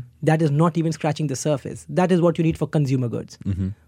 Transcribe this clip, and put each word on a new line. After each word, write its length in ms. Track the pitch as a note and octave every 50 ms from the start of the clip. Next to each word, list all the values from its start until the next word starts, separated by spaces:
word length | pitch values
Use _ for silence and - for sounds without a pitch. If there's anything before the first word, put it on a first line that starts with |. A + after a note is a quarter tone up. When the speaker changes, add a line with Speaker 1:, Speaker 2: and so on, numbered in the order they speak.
| B2 - _ _
Speaker 1:
That 200 | - D3 D#3 D#3+ E3
is 80 | D3+
not 260 | C#3+ D3 E3 D#3+ D#3 E3+
even 140 | D#3 E3
scratching 360 | D#3+ - - D#3 D#3 - D#3 C#3
the 80 | C3+
surface. 500 | - - D#3 D3+ C3 - - C3+ A#2+ - -
That 220 | D3 F3 F3+ F3
is 100 | F#3 F3
what 160 | D#3+ F3 E3 -
you 60 | E3
need 140 | D#3+ D#3+ -
for 80 | D3+ D3+
consumer 420 | - D#3+ C#3+ B2+ C3+ C3 B2+ A#2
goods. 300 | G#2+ - - - - - -
Speaker 2:
Mm-hmm. 260 | G2+ G2+ F2 F#2 F#2+ G2+ - _